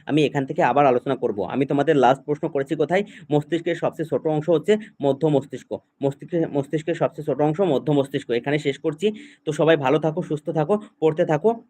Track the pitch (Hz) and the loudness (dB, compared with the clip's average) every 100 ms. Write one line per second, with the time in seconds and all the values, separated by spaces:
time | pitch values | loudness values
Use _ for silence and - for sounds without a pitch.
0 | - 151 131 143 135 156 135 135 143 123 | -2 0 2 0 -4 0 2 4 4 2
1 | 143 127 117 101 87 123 139 143 143 143 | 0 -2 -2 -2 -4 -2 0 0 2 4
2 | 123 139 - 147 160 139 135 156 147 185 | 4 4 -2 -4 -4 -4 -4 -2 0 0
3 | 208 - 156 147 147 165 170 160 135 - | -2 -10 -2 -2 0 -4 -2 -2 -4 -4
4 | 151 135 156 151 165 156 202 214 - - | -4 -2 -2 -2 0 0 2 0 -2 -2
5 | 139 135 156 135 - - - - _ - | 0 2 2 0 -2 -14 -10 -12 _ -6
6 | 139 - 151 175 165 139 139 156 170 160 | -4 -4 -6 -4 -2 -2 -4 -4 -4 -2
7 | 139 - 147 135 151 156 185 127 151 143 | -2 -4 -6 0 0 0 0 0 0 0
8 | 135 139 - 120 139 151 143 135 165 151 | 0 -4 -2 -4 -2 -2 -2 -4 -6 -2
9 | 208 214 - _ 160 151 156 160 135 151 | -2 -4 -14 _ -6 0 4 4 4 2
10 | 160 165 175 151 - 165 151 208 - - | 0 -4 -6 -6 -4 -2 0 -2 -4 -2
11 | 156 156 165 151 220 233 | 0 2 0 2 2 0